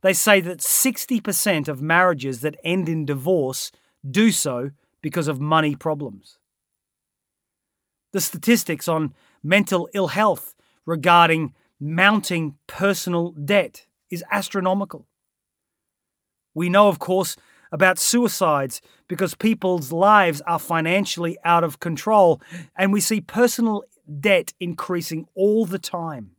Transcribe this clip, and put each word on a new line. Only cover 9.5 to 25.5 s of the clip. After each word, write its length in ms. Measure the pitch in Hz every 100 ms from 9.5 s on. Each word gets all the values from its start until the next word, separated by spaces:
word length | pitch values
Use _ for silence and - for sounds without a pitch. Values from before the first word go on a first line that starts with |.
| 190 202 185 170
ill 160 | 202 180
health 460 | 139 214 160 - - _ _ -
regarding 680 | 165 160 175 170 160 151 _ _ _
mounting 760 | 143 165 190 208 196 175 156 143 -
personal 640 | - 196 190 - 175 170
debt 560 | 165 143 202 170 - _ _ _
is 120 | 170 -
astronomical. 760 | 202 190 196 185 190 196 156 _ _ _ _ _ _ _ _ _ _ _ _ _ _ _
We 160 | 151 175
know, 180 | 190 208
of 120 | 165
course, 360 | - 185 180 - _ _ _
about 280 | 156 185 185
suicides 800 | - 240 240 - 175 147 135 - _ _ _
because 260 | 175 185 -
people's 560 | 220 214 190 180 131
lives 480 | 165 196 214 180 151 -
are 120 | 170
financially 800 | - 165 160 185 190 - 170 175
out 220 | 170 170 170
of 160 | 139
control, 600 | 175 156 - 214 180 147 - 175 156 -
and 160 | 190
we 80 | 202
see 180 | - 220
personal 640 | 175 - 240 233 233 208 - _ - 147
debt 340 | 208 190 - -
increasing 680 | 175 170 - 180 170 160 - -
all 300 | 196